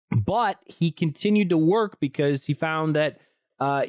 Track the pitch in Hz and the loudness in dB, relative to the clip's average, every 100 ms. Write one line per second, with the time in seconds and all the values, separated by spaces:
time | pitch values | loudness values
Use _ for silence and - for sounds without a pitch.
0 | - 117 101 220 214 - - - 170 - | -4 -2 0 0 0 -4 -10 -4 -4 -2
1 | 165 - 208 208 185 165 160 220 208 - | -6 -2 0 2 2 2 4 2 0 -4
2 | 139 - 143 139 - 143 160 156 156 151 | -6 -2 0 0 -4 -4 -2 -2 0 0
3 | 151 - _ _ _ - 139 139 | -2 -4 _ _ _ -4 -2 0